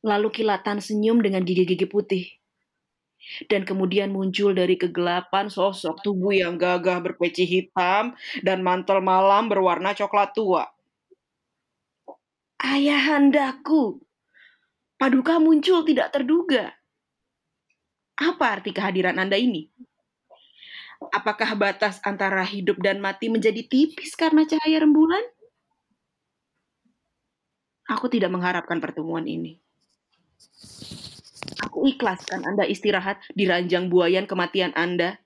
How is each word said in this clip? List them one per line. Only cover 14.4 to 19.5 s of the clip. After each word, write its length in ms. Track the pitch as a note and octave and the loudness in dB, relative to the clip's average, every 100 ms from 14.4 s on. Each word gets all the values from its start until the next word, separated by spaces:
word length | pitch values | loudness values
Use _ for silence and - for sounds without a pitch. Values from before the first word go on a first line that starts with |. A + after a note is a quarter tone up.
| _ _ _ _ _ _ | _ _ _ _ _ _
Paduka 400 | C4+ C4 B3+ E4 | 0 2 2 4
muncul 480 | D#4+ D#4 D4+ F4 | 6 4 4 2
tidak 240 | D#4+ C4+ - | 4 0 0
terduga. 640 | C#4+ B3+ E4 F#4 B3+ F#3+ - _ _ _ _ _ _ _ _ _ _ _ _ _ - | -2 0 0 2 -2 -2 -12 _ _ _ _ _ _ _ _ _ _ _ _ _ -4
Apa 400 | D#4 E4+ C4 G3+ | -4 0 -2 -2
arti 160 | G3 | -6
kehadiran 480 | F#3 G3 F#3 F#3 F3+ | -4 -2 0 0 0
Anda 160 | F#3+ G3 | 0 0
ini? 320 | B3 | 0